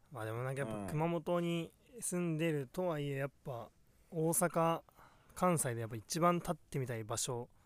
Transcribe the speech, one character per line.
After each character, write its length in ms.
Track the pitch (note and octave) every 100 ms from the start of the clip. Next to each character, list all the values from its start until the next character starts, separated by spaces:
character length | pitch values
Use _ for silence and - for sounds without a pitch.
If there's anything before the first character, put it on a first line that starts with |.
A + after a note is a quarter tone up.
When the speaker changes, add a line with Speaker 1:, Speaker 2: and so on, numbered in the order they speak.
| -
Speaker 1:
ま 80 | B2+
あ、 40 |
で 80 | A2
も 120 | A2+
な 80 | C3
ん 20 |
か 60 | C3+
や 60 | B2
っ 20 |
ぱ 80 | G#2+
Speaker 2:
う 60 |
ん。 20 | G2
Speaker 1:
熊 220 | D3+ E3
本 320 | E3+ E3 F3
に 320 | F3 E3+ E3 - - A#3+
住 200 | - F3+
ん 160 | F3 D#3
で 140 | E3
る 180 | D3 B2+
と 140 | - F3+
は 120 | D3+
い 100 | C#3+
え、 60 | C3+
や 100 | C#3
っ 40 | -
ぱ 240 | D#3 A#2+ - - _ _ -
大 200 | E3+ D#3+
阪、 500 | E3 F3 E3+ E3 E3 - - - - -
関 240 | - F3+ E3
西 160 | C3+
で 80 | A#2
や 40 | A2+
っ 40 |
ぱ 60 | A#2
一 220 | - C#3+
番 180 | E3+ F3
立 160 | F3
っ 20 |
て 240 | E3 - C#3+
み 80 | B2+
た 100 | A2+
い 80 |
場 120 | A2 A2+
所 320 | - A#2+ B2 -